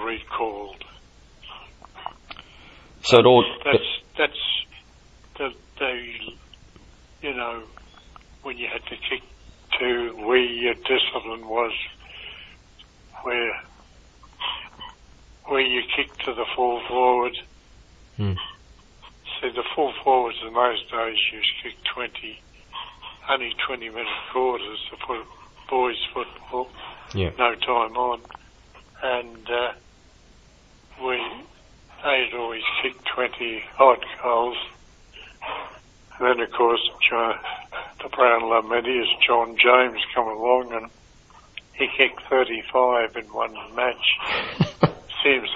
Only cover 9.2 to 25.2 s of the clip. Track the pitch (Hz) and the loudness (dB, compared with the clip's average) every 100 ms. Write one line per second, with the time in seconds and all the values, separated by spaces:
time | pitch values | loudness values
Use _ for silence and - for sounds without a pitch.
9.2 | - - - - - - 127 120 120 113 | -8 -20 -20 -20 -6 -2 0 0 -2 -4
10.2 | 107 127 123 120 120 117 - 127 - 123 | 2 4 4 0 -2 -2 0 0 0 -4
11.2 | 110 113 110 113 117 - - - - - | -8 -10 -4 -2 0 -4 -10 -14 -20 -20
12.2 | - - - - - - - _ - - | -20 -20 -20 -20 -20 -20 -20 _ -20 -10
13.2 | 123 120 117 - - - - - - - | -4 -2 -2 -6 -12 -20 -20 -20 -20 -20
14.2 | - - 1017 - - - 1017 - - - | -20 -10 -8 -8 -14 -18 -20 -20 -20 -20
15.2 | - - - 139 127 123 117 - 139 - | -20 -20 -2 0 0 -2 -2 -4 -4 -6
16.2 | 135 117 110 - 123 120 - 123 127 123 | -8 -6 -6 0 0 -2 -2 2 4 4
17.2 | 123 - - - - - - - - - | 0 -6 -14 -20 -20 -20 -20 -20 -18 -6
18.2 | 101 92 - - - - - - - - | -4 -4 -8 -18 -20 -20 -20 -20 -20 -20
19.2 | - - 127 120 - - 139 - 139 131 | -12 -8 -6 -6 -6 -2 -2 0 2 4
20.2 | 120 - 113 117 123 107 - 113 113 107 | 2 -4 -4 2 2 0 -4 -4 -2 0
21.2 | - 110 110 - 120 - - 127 120 - | 0 0 -2 -2 -10 -8 -8 -6 -8 -8
22.2 | 113 107 - - - - - - - - | -14 -16 -20 -20 -18 -16 -16 -18 -20 -12
23.2 | - 135 120 113 - 123 117 110 - - | -2 -2 -2 -4 -4 -6 -8 -8 -6 -6
24.2 | - 127 127 117 104 107 - - - 117 | -4 0 2 0 -6 -10 -12 -10 -8 -8